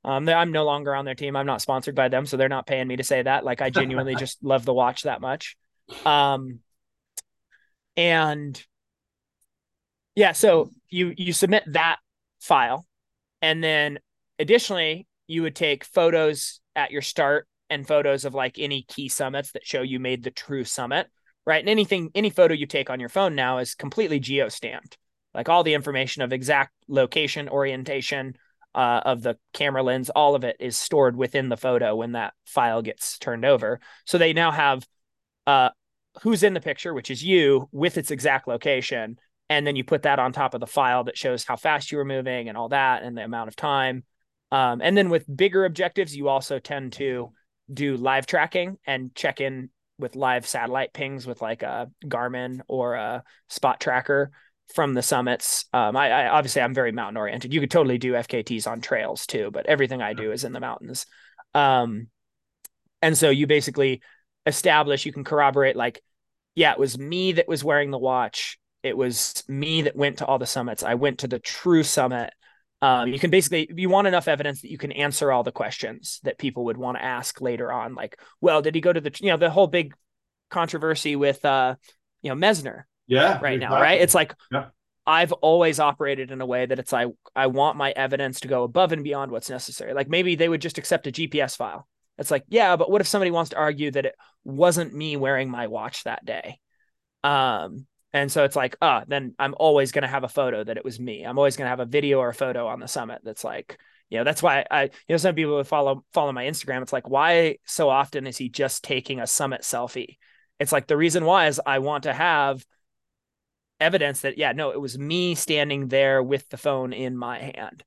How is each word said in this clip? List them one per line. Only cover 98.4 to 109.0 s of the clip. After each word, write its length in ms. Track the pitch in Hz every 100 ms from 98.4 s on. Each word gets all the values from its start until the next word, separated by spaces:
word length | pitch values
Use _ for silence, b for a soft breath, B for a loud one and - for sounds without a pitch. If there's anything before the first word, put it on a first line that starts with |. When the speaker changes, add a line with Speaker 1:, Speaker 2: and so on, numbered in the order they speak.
Speaker 1:
it's 120 | 139 143
like, 220 | 127 -
"Ah, 220 | 165 120 -
then 280 | 143 127 -
I'm 180 | 135 -
always 340 | 160 147 135
gonna 160 | 147 131
have 160 | 135
a 60 | 127
photo 340 | - 127 107
that 140 | 107 110
it 80 | -
was 140 | 113
me. 240 | 123 104
I'm 140 | - 127
always 200 | 143 139
gonna 120 | 127
have 100 | 127
a 60 | 120
video 340 | 143 143 135
or 100 | 123
a 40 |
photo 340 | 117 131 123 117
on 120 | 123
the 80 | 117
summit." 340 | 139 113 117
That's 200 | 110 110
like, 360 | - - - - b b _
you 80 | 113
know, 60 |
that's 180 | 127 156
why 240 | 170 139 -
I, 120 | 147
you 60 | 139 B -
know, 80 | 165
some 180 | 180 160
people 200 | 151 147
would 120 | 139
follow, 360 | 151 139 135 _
follow 180 | 170 147
my 140 | 127 131
Instagram. 360 | 160 - 127
It's 120 | 127
like, 160 | 131 120
"Why 480 | 135 160 170 165 - -
so 240 | - 151
often 360 | 135 139 143 131
is 120 | 120
he 120 | 127
just 340 | 127 135 -
taking 360 | - 131